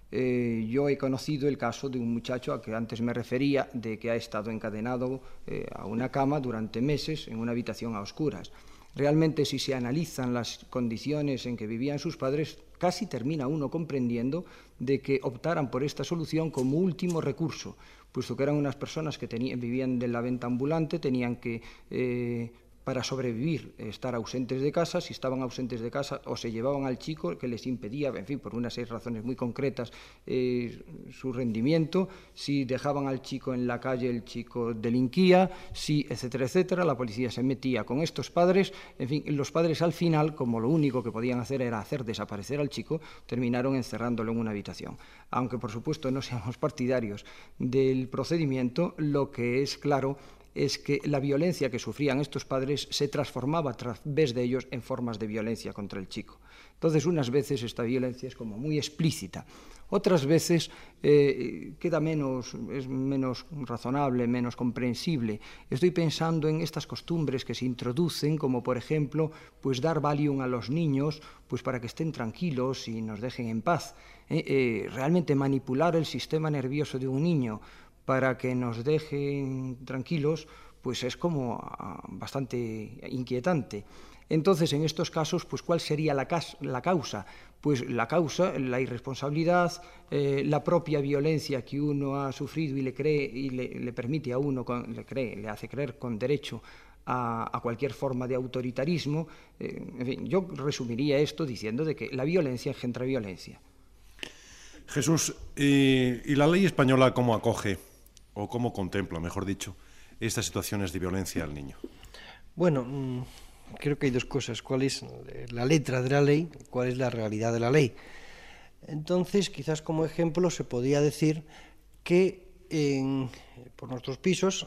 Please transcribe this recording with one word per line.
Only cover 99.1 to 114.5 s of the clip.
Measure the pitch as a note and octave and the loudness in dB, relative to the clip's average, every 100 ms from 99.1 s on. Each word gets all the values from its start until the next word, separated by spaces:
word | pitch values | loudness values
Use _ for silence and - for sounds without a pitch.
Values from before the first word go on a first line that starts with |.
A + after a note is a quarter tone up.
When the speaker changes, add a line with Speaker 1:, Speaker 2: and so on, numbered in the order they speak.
| D#3 D#3+ - - - | 0 -2 -10 -18 -10
Speaker 1:
Eh, | - - - - | -8 -8 -8 -6
en | A#3+ | -4
fin, | - - | -4 0
yo | F#3 F3 C#3 | 0 0 -4
resumiría | C#3+ C#3 A#2+ A#2 D3 C#3 | -2 -2 -2 0 4 4
esto | D3 - D3+ | 4 0 -4
diciendo | G#2 G#2+ A#2+ | -4 -2 -2
de | D#3 | -2
que | - A2+ | -2 -4
la | C3 | -2
violencia | C#3+ F3+ C#3 B2 C#3+ | 2 2 2 0 -4
engendra | B2+ B2 A#2+ | -4 -4 -2
violencia. | B2+ C3 G2+ F2 - - - - - - - - - - - - - - - | -2 -2 -2 -8 -14 -18 -20 -20 -20 -20 -20 -14 -14 -16 -20 -20 -20 -20 -6
Speaker 2:
Jesús, | C#3+ C3+ D#3+ - - - - | 0 4 4 2 -4 -10 0
¿y, | C#3 C#3 C3+ C3 B2 A#2+ - | 4 6 8 6 4 0 2
y | |
la | C#3 D3 | 6 6
ley | F3+ | 8
española | F3+ - C3 C3 B2+ | 6 6 6 8 8
cómo | B2 B2 | 6 4
acoge, | A2 A#2 - G#2 F2+ - - - - - | 4 2 2 0 -2 -6 -20 -20 -20 -14
o | G#2 G#2 | -8 -4
cómo | A#2+ A#2+ | -2 -2
contempla, | - F2+ G2+ F#2 E2+ | -2 -2 -2 -2 -4
mejor | E2 G2 | -4 -4
dicho, | F#2+ F#2+ - - - - - - | -4 -4 -6 -12 -20 -20 -18 -6
estas | A2+ A2+ - | -4 -2 -2
situaciones | G2+ - G#2 F#2+ | -2 -2 -2 -2
de | F2 | -2
violencia | F2+ F#2+ F2+ F2+ | -2 -2 -2 -4
al | D2+ | -4
niño? | D2 C#2 - - - - - - - - - | -8 -10 -12 -16 -16 -20 -18 -20 -20 -10 0
Speaker 3:
Bueno, | F3 C#3 | 2 2
mm, | A#2+ C#3 C3 B2 B2 - - - - - | 0 -4 -4 -4 -6 -14 -20 -20 -18 -4
creo | D3 C#3+ | -2 0
que | C#3 | 2
hay | |
dos | B2 | 2
cosas. | - C3+ B2 | 0 -2 -2